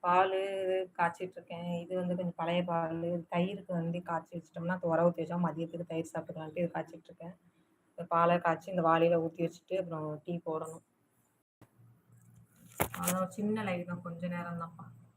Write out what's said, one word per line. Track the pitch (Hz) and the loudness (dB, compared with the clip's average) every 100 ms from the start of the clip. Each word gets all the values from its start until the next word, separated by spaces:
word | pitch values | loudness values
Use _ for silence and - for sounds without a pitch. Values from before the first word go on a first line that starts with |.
பாலு | 180 180 190 190 196 196 190 185 185 | 6 6 6 4 0 -2 0 0 0
காய்ச்சிட்டு | - 170 170 185 185 | 0 0 0 -8 -10
இருக்கேன். | 175 170 175 | -12 -8 -4
இது | 175 175 185 | -4 -2 -2
வந்து | 180 180 | 0 0
கொஞ்சம் | 180 - | -2 -2
பழைய | 165 175 | 2 2
பாலு. | 175 165 165 165 170 175 165 | 2 0 0 -2 -2 -2 -2
தயிருக்கு | 175 180 202 - | 0 0 -2 -4
வந்து | 175 165 175 | -2 0 -4
காய்ச்சி | 175 165 165 175 | -2 -4 -4 -12
வச்சுட்டோம்னா, | - - 170 180 | -10 -8 -4 -2
அது | 175 | 2
உர | 160 | 4
ஊத்தி | 175 175 | 4 2
வச்சா | 160 175 | -2 0
மதியத்துக்கு | 170 151 165 170 175 | 0 0 -4 -6 -4
தயிர் | 165 165 | -4 -4
சாப்பிட்டுக்கலான்ட்டு | 170 160 175 156 156 | -6 -6 -8 -8 -2
இது | 170 | -2
காய்ச்சிட்டு | 165 156 165 - | -2 -8 -12 -20
இருக்கேன். | 175 170 190 _ _ _ _ _ | -16 -14 -16 _ _ _ _ _
இந்த | - 170 | -14 0
பாலை | 165 170 175 | 4 6 6
காய்ச்சி | 170 160 - | 4 0 -2
இந்த | 185 | 2
வாளியில | 165 165 165 170 | 4 6 8 6
ஊத்தி | 165 160 165 | 2 0 -2
வச்சுட்டு, | - _ 190 | -2 _ -4
அப்புறம் | 175 160 151 151 | -2 -4 -4 -6
டீ | 165 175 170 | -6 -6 -2
போடணும். | 156 160 165 _ _ _ _ _ _ _ _ - _ - - _ - - - - _ - - - - | -4 -4 -12 _ _ _ _ _ _ _ _ -20 _ -20 -20 _ -20 -20 -20 -20 _ -20 -4 -4 -2
அதான் | 180 185 185 | 0 2 0
சின்ன | - 208 214 | -2 0 0
லைவ் | 208 175 175 | 0 -2 -4
தான், | 175 | -8
கொஞ்ச | 175 170 175 | -8 -6 -6
நேரம் | 175 175 170 | -4 -6 -6
தான்ப்பா. | 165 - - - - | -8 -12 -18 -18 -20